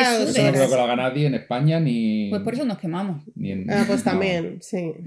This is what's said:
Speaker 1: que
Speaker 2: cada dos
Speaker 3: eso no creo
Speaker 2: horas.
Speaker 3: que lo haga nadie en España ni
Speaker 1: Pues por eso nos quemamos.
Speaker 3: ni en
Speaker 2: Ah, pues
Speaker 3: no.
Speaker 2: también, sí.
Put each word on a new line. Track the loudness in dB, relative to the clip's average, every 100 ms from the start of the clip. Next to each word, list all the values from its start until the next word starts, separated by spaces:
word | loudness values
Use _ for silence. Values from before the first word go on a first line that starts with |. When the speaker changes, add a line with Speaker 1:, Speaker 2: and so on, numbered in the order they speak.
Speaker 1:
que |
Speaker 2:
cada | 2 2
dos | 0
Speaker 3:
eso | 2
no | 4
creo | 4
Speaker 2:
horas. | 4
Speaker 3:
que | 4
lo |
haga | 2 2
nadie | 0 0 0
en | 0
España | -2 0 2 2
ni | 2 2 0 0 -2
Speaker 1:
Pues | -2
por | -4
eso | -4 -4
nos | -4
quemamos. | -6 -4 -4 -6 -10 -8
Speaker 3:
ni | -6
en | -4 -2
Speaker 2:
Ah, | 0 2
pues | 0 0
Speaker 3:
no. |
Speaker 2:
también, | 0 0 -2 -4 -8
sí. | -8 -6 -6 -8